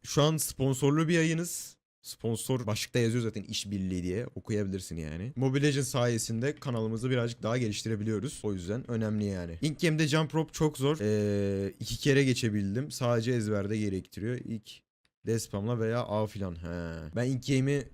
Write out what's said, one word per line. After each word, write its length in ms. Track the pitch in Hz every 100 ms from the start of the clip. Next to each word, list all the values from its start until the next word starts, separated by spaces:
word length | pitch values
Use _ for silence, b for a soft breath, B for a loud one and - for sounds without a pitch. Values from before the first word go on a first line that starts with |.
şu 200 | - -
an 140 | 147 160
sponsorlu 720 | - - 135 131 143 151 160
bir 60 |
yayınız. 640 | 175 160 160 170 - - - _ _
Sponsor 640 | - - 113 113 - 131 110
başlıkta 320 | 104 - 123
yazıyor 260 | 117 120
zaten 180 | 113 104
işbirliği 600 | 98 107 101 101 95 92
diye. 240 | 90 92 120
Okuyabilirsin 640 | - - 107 98 95 92 82
yani. 360 | 78 80 107 139
Mobile 300 | 131 139 147
Legends 220 | 139 131
sayesinde 680 | 135 120 113 - 113 131 151
kanalımızı 540 | 147 120 110 113 127
birazcık 320 | 127 117 120
daha 160 | 104 123
geliştirebiliyoruz. 840 | 113 101 113 110 107 107 120 -
O 100 | 110
yüzden 380 | 98 85 110 131
önemli 340 | 117 110 107
yani. 340 | 104 95 85 82
İlk 180 | 151 143
game'de 280 | 170 156 156
jump 260 | 156 156
rope 180 | 156 160
çok 260 | - 156 147
zor. 200 | 131 151
Ee, 720 | 104 107 104 101 98 98 98 -
iki 180 | 107 113
kere 260 | 147 135
geçebildim. 680 | 135 123 117 104 98 104 147
Sadece 420 | - 123 120 113
ezberde 460 | 123 107 104 98 110
gerektiriyor. 580 | 104 95 87 - 104 123
İlk 260 | - 113 - - _ _ _ _ -
D 120 | 113
spamla 420 | - 101 104 120
veya 240 | 110 117
A 220 | 120 104 107
filan. 280 | 104 98
He. 560 | 85 85 87 85 82 80 82
Ben 80 |
ilk 220 | 123 131 131
game'i 360 | 135 131 143 -